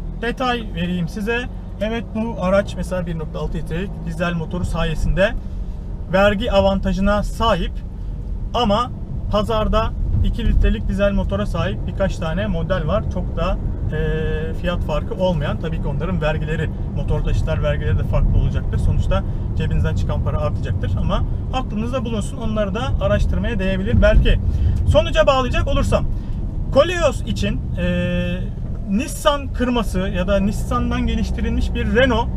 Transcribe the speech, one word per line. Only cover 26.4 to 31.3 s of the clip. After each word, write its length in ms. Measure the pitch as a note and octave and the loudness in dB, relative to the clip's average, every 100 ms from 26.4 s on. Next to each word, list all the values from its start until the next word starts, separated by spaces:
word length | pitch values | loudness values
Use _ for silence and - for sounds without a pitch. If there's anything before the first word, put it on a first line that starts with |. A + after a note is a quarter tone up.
| - - - | -4 -4 2
Koleos 500 | C4 E4 F4 D4+ - | 4 4 2 0 0
için, 380 | - - G3+ - - F3+ | -4 -2 -2 -2 -4 -2
e, 800 | F3 F3+ F3+ F3+ F3 F3+ F#3 F#3 - - G3+ | 0 0 0 0 -2 -2 -4 -6 -6 -6 -2
Nissan 640 | G3 E4 - D#4 C#4+ C4 | -2 -2 0 0 0 -2
kırması 460 | - B3 A#3+ G3+ F#3+ | -2 0 0 0 -2
ya 300 | F#3+ F3 F#3 | -2 -2 0
da 120 | G3 | 2
Nissan'dan 640 | G3+ - - B3 A#3+ B3 A#3 | 2 0 -2 0 0 0 0
geliştirilmiş 680 | A3+ - | 0 0